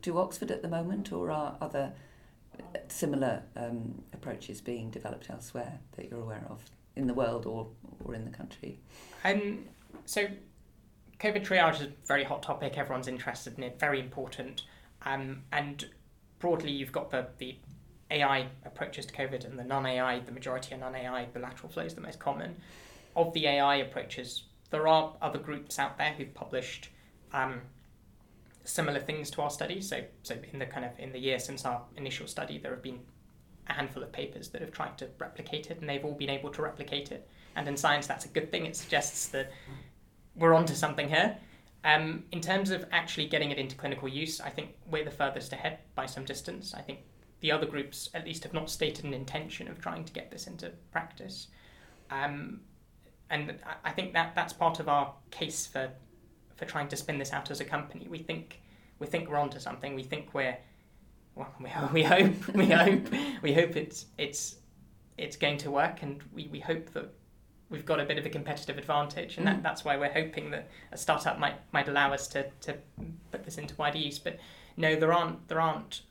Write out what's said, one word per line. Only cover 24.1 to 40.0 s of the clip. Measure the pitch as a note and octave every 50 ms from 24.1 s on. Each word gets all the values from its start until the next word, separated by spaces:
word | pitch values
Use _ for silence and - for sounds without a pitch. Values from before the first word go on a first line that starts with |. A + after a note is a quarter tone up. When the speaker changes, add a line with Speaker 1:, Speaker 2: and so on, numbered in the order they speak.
| - - B2+ B2 - - - - - - - -
Speaker 2:
there | - D#3 D#3
are | D#3+ D#3+ D#3+ D3+ D#3 - - -
other | D3+ D3 D3
groups | - D3+ D3 C#3+ - - - -
out | C#3 C3+ - -
there | C#3+ D3+ D3+
who've | D3+ C#3 C3+ -
published, | - - - - C3 B2 - - - - - - - - - - - - - -
um, | C#3 C3 C3 C3 A#2+ - - - - - - - - - - - - - - - - - - - - - -
similar | - - D#3+ D3 C#3+ C#3
things | - - D3+ D#3 D3 C#3+
to | - - D3
our | D3
study. | - - - - F3+ G3
So, | G3 - - B2+ - - - - -
so | - B2 A2+ - - -
in | C#3
the | C3
kind | B2+ - C#3 B2+
of, | A#2+ B2 -
in | C3 C3 C3
the | B2+
year | B2+ C3+ C3 B2
since | - - C#3 C3 -
our | C3 B2 A#2+ - - -
initial | - C#3 C3+ C3 - D3+
study, | - - - D3 D3+ D3 D3
there | C#3+ C#3 C3
have | B2+ -
been | C3+ B2+ B2 - - - - - - - - - - - - - -
a | -
handful | - C#3+ C3+ - C3+ C3
of | - -
papers | - C#3+ C#3 - - - -
that | - E3
have | E3 - -
tried | - D3+ C3+ - -
to | - - - -
replicate | - - - - D#3 - - D3+ D3+ -
it, | E3+ E3
and | D#3+ D3
they've | C#3+ C#3 C#3+
all | D3+ D3
been | C#3 C#3+ C#3
able | C#3 C#3 C#3 C#3+
to | C#3 - D3+
replicate | C#3 - - D3 - - D3 C#3+ -
it. | - - - - - - - - -
And | - D3
in | C#3+ C#3+
science, | C#3+ C#3+ D#3 C#3+ C#3+ C#3+
that's | - - - -
a | -
good | - D#3+ D3+ -
thing. | - E3+ E3
It | D#3 E3
suggests | - - - - D3 D3 - - - - -
that | - C3+ C3+ C3+ - - - - C#3 - - - - -